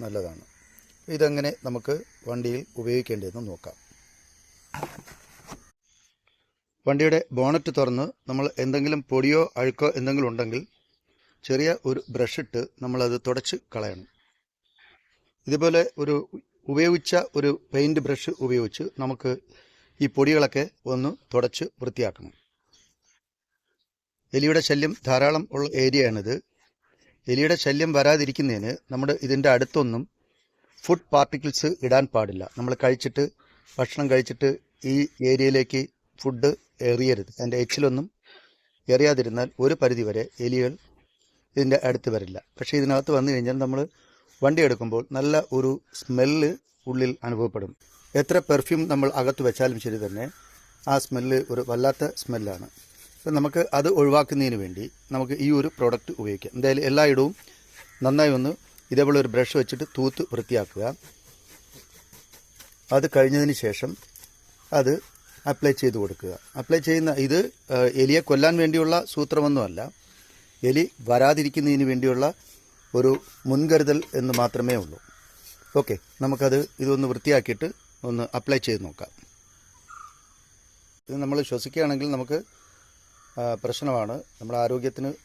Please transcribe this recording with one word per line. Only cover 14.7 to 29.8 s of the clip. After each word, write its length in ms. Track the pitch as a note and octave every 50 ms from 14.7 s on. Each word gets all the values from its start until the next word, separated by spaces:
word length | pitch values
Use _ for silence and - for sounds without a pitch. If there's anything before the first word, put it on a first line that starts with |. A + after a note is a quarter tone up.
| _ _ _ _ _ _ _ _ _ _ _ _ _ _ -
ഇതുപോലെ 440 | C3 C#3 D3 D#3+ E3+ E3 E3+ E3+ E3 - -
ഒരു 300 | D3 C#3+ C#3+ C#3+ - - - - _ _ _ _ - -
ഉപയോഗിച്ച 480 | C#3 D3 E3 E3+ F3 D#3+ - - F3 F3 F3 - -
ഒരു 320 | C#3+ C#3+ C#3+ C#3+ - _ - -
പെയിന്റ് 260 | C3+ C#3+ D3 D#3 D3+
ബ്രഷ് 300 | C3 D3 C#3 - - D#3+ - -
ഉപയോഗിച്ച് 420 | C3 B2 B2+ B2 A2+ G#2 - - D#3 - - -
നമുക്ക് 380 | C3+ C3 C3 - - C3 B2 - _ _ _ - _ _ _ _ _ _ _ -
ഈ 60 | C#3+
പൊടികളൊക്കെ 640 | B2+ - C#3 C#3 D3 D#3 D3+ C#3 - - C3+ D3 - _ _ -
ഒന്ന് 300 | A#2+ B2+ B2+ C3 D3 - - _ - -
തുടച്ച് 300 | B2 B2 A#2+ - - D#3
വൃത്തിയാക്കണം. 680 | - _ - B2+ B2 - - A#2+ G2 G2 - E2+ - - _ _ _ _ _ _ _ _ _ _ _ _ _ _ _ _ _ _ _ _ _ _ _ _ _ _ _ _ _ _ _ _ _ _ _ _ _ _ - -
എലിയുടെ 260 | C3+ C#3+ D3+ D#3 D#3+
ശല്യം 360 | D3+ - D3 C#3+ D3 D#3 G#3+ - -
ധാരാളം 420 | C3 C3 C3 C#3 D3 D#3 D#3 D3+ -
ഉള്ള 180 | - C#3 C#3+ D3 -
ഏരിയയാണിത്. 680 | C3+ C3 C3 B2 C#3+ B2+ A#2 A2 G#2+ G2 G#2+ C3 F#3 - _ _ _ _ _ _ _ _ _ _ _ _ _ _ _ - B2+
എലിയുടെ 260 | B2 C3+ D3 D#3 C3
ശല്യം 380 | - - C#3+ C#3 C#3+ D#3+ E3
വരാതിരിക്കുന്നതിന് 840 | D3+ C#3+ C#3 C#3+ D#3 D3+ C#3+ C3+ - - C#3+ C3+ A2+ G2+ G#2 A2+ - - _ -
നമ്മുടെ 260 | C3 B2+ C#3 C#3+ C#3+ C#3
ഇതിൻ്റെ 260 | C#3 B2+ C3+ C3+ C3+ C#3+
അടുത്തൊന്നും 600 | B2+ B2 C3 - - D#3+